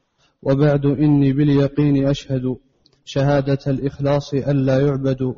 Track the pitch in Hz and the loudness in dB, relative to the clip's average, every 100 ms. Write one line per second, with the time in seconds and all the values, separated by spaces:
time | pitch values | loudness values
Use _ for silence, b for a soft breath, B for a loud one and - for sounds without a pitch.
0 | _ _ _ _ - 135 147 143 143 143 | _ _ _ _ -2 2 2 2 0 2
1 | 151 143 139 135 151 139 139 147 147 139 | 2 4 2 2 2 2 0 0 0 2
2 | 135 143 - 131 127 127 _ _ _ _ | 0 -2 -4 -6 -4 -8 _ _ _ _
3 | - 139 139 143 139 139 143 131 139 - | -10 -2 0 0 0 -2 -2 -4 -4 -4
4 | 139 143 - 139 123 143 131 131 143 135 | -2 -2 -2 -6 -2 0 0 2 0 0
5 | 135 131 127 | -2 -2 -4